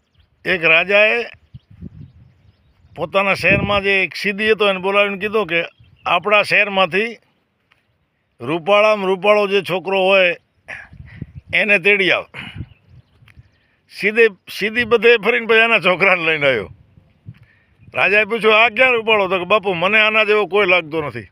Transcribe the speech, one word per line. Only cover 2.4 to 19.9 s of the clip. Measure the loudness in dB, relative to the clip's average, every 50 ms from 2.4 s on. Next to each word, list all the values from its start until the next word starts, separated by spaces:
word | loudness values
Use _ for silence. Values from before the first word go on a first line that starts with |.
| _ _ _ _ _ _ _ _ _ _ -12
પોતાના | -10 -10 -2 -2 -2 0 0 -2
શહેરમાં | 0 0 0 0 0 0 -2 -2 -2 0
જે | 0 0 0 -2
એક | -4 -6
સિદ્ધિ | -6 -6 -6 -4 -2 0 0
હતો | 2 2 2 0
એને | 0 -2
બોલાવીને | -4 0 0 0 0 0 -2
કીધો | -6 -6 -4 -2 -4 -2
કે | -2 -2 -4 -4 -4 -10 _ _ _ _ _ _
આપણા | -2 -2 -2 0 2 2 2 2
શહેરમાંથી | 2 0 0 0 0 0 0 0 0 0 -4 -4 -4 -8 -14 _ _ _ _ _ _ _ _ _ _ _ _ _ _ _ _ _ _ _ _ _ _ _ _
રૂપાળામાં | -8 -6 -6 -4 0 2 2 4 4 2 2 0 -2
રૂપાળો | -2 -4 0 2 2 4 4 2
જે | 0 -2 -2
છોકરો | -2 -2 -6 -6 -4 -4 -2 0
હોય | 2 4 4 4 2 2 0 -4 _ _ _ _ _ -20 -20 -20 -20 -20 -20 -20 -20 -20 -18 -18 -18 -18 _ -20 -10 -4 -2
એને | -2 0 0 0 0
તેડી | 2 0 0 2 2 0
આવ. | 0 -2 -4 -8 -16 -18 -18 -16 -16 -16 -16 -18 _ _ _ _ -20 -20 _ _ _ _ _ -20 _ -20 _ _ _ _ _ _ _ _ _ _ -12 -4
સીધે, | -4 -2 2 2 2 2 0 _ _ -16
સીધી | -10 -6 -6 -4 -4 -4 0
બધે | 0 0 2 4 4 2
ફરીને | 4 2 0 -2 -2 0
પછી | 2 2
એના | 2 4 2 2 2
છોકરાને | 2 0 0 2 2 2 2 2 0
લઈને | -2 -2 2 2
આવ્યો. | 2 0 0 -4 -8 -14 -20 _ _ _ _ _ _ _ _ _ -20 -20 -20 -20 _ _ _ _ _ _ _ _ -10 -4
રાજાએ | -2 0 2 2 0 0
પૂછ્યું, | 0 -4 0 2 4 4 4 2
"આ | 2
ક્યાં | 2 0 0 2
રૂપાળો?" | 0 0 0 0 0 0 0
તો | 0 -2 -4
કે, | 0
"બાપુ, | 0 0 0 0 -2 -2
મને | -2 0 0